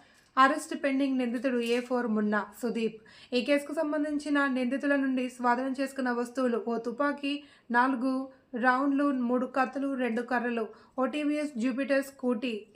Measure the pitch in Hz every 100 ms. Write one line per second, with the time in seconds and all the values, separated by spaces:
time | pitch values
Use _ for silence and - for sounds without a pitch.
0 | - _ _ - 269 302 - 320 277 269
1 | 277 262 247 247 262 240 233 240 240 247
2 | 240 214 208 208 196 - 240 226 220 -
3 | - - - 247 285 285 285 311 302 302
4 | 302 294 294 285 277 254 247 269 285 285
5 | 269 262 254 247 240 240 269 262 269 269
6 | 254 240 240 254 254 226 - 226 240 233
7 | 285 285 277 285 - - - 240 262 262
8 | 262 262 262 - _ 240 254 254 285 277
9 | 285 262 240 247 254 269 247 285 277 269
10 | 247 226 240 247 240 233 214 - - -
11 | 254 294 294 294 294 254 254 247 269 269
12 | 269 - 247 226 254 214 -